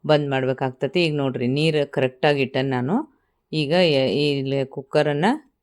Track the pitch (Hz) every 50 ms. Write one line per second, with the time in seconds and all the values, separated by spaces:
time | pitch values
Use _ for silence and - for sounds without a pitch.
0 | - 147 151 147 147 143 135 135 131 127 131 - 139 131 127 _ - 135 - 180
1 | 175 160 151 147 139 135 127 127 123 120 131 147 156 160 156 151 143 139 - 151
2 | 135 127 - _ - 151 147 139 135 117 - 139 131 139 131 123 123 135 185 254
3 | 311 _ _ _ _ _ _ _ _ _ - 156 151 135 165 180 185 165 147 135
4 | 131 127 92 131 147 147 143 139 135 135 139 139 135 131 - - 131 _ - 151
5 | 147 151 147 143 165 208 269 311 - _ _ _